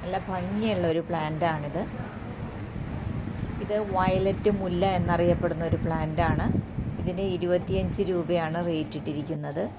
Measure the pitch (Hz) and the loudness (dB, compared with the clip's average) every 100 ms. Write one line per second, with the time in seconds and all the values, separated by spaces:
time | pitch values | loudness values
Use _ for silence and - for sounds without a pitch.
0 | 180 190 180 185 180 208 220 190 175 165 | -2 -4 -2 -4 -2 0 0 2 2 2
1 | 165 170 156 156 170 156 147 139 - - | 0 -2 -2 0 0 0 -2 -4 -4 -6
2 | - - - - - - - - - - | -8 -8 -10 -8 -8 -8 -8 -6 -6 -6
3 | - - - - - - 202 208 208 185 | -4 -4 -4 -4 -4 -4 -2 0 0 2
4 | 185 190 190 196 214 202 185 175 190 185 | 4 4 2 2 2 2 0 2 2 2
5 | 175 170 175 170 175 160 165 156 165 160 | 2 4 4 4 2 0 0 0 0 0
6 | 156 156 165 156 147 - - - - - | 0 2 2 4 2 0 0 -4 -4 -2
7 | - 180 196 180 175 180 180 190 185 - | -2 0 0 0 2 2 2 0 0 0
8 | 185 180 160 175 160 165 175 160 151 156 | 0 0 2 0 2 0 0 0 -2 -4
9 | 143 147 147 151 147 147 214 | -4 -4 -2 -4 -2 -2 -4